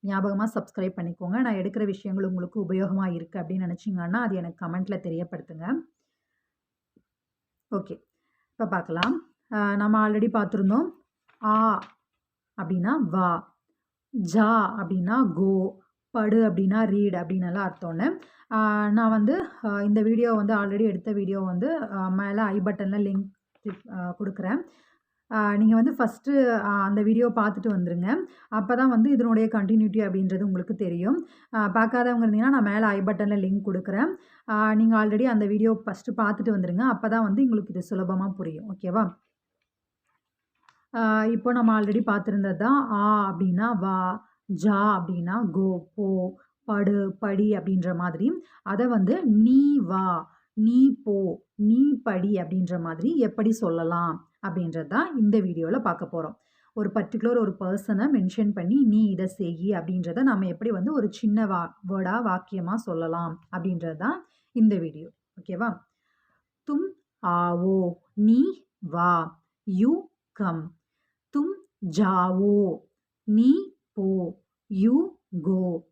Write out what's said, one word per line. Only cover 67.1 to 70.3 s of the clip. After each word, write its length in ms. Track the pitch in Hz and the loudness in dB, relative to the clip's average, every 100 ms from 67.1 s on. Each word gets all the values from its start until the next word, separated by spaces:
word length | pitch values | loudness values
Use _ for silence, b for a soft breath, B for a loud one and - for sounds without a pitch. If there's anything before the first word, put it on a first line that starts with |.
| _ | _
ஆவோ, 720 | 185 175 175 175 185 190 180 175 _ | -2 0 0 0 0 0 0 -4 _
நீ 520 | - 208 233 349 370 _ _ | 0 4 6 4 -2 _ _
வா, 640 | 170 165 175 175 165 - _ _ - | -10 0 2 2 0 -10 _ _ -6
you 300 | 185 233 349 - _ _ | 0 2 0 -4 _ _